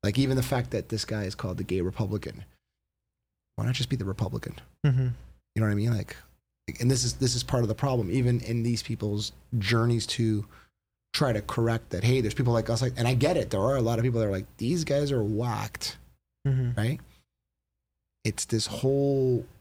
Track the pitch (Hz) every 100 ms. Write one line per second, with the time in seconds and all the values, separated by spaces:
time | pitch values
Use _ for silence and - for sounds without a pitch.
0 | 101 107 135 131 123 131 127 110 - 110
1 | - 107 98 - 95 90 98 92 87 92
2 | 104 101 - - 95 _ _ _ _ _
3 | _ _ _ _ _ - 110 127 123 127
4 | 95 95 - - - - - _ 147 127
5 | 127 120 - - _ - 110 104 110 113
6 | - - - _ _ _ - - 120 131
7 | 120 - 131 123 - 127 117 110 143 127
8 | 98 117 120 120 120 117 117 117 - 117
9 | 107 104 104 - - 120 98 117 117 117
10 | 110 - 113 107 104 - - _ _ _
11 | _ - 143 107 107 - 117 117 - 87
12 | 113 131 110 - 123 117 110 117 127 123
13 | 120 127 143 175 104 101 107 139 113 117
14 | 123 117 107 95 - - 117 175 151 139
15 | 147 135 104 107 120 107 104 - - -
16 | - _ _ _ 139 131 123 120 113 151
17 | - _ _ _ _ _ _ _ _ _
18 | _ _ 110 - - 113 - - 135 139
19 | 139 139 131 123 - -